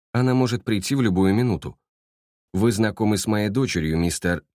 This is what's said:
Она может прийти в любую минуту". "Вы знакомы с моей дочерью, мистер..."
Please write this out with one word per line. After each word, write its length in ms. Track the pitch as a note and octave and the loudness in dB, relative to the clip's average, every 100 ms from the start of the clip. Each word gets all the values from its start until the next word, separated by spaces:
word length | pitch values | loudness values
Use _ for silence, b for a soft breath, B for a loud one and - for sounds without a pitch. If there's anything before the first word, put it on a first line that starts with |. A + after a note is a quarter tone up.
| _ | _
Она 220 | A#2+ B2+ | -2 2
может 300 | B2+ B2+ A#2+ | 2 0 -2
прийти 300 | - G#2 - | -2 -4 -2
в 80 | C#3 | 0
любую 320 | A2+ F#2 F#2+ | 2 2 2
минуту". 420 | G#2+ B2 E2 D2+ - _ _ _ _ _ _ _ | 2 0 -2 -6 -16 _ _ _ _ _ _ _
"Вы 180 | F#2 A#2 | 0 2
знакомы 480 | G#2 A2 - G#2+ G2+ | 2 -2 0 0 0
с 80 | A2+ | 0
моей 220 | G#2+ G#2 | -2 0
дочерью, 500 | A#2+ B2+ F2 D#2 D#2+ | -2 -2 -2 -2 0
мистер..." 460 | E2+ - F2 E2+ _ | -2 -2 -4 -4 _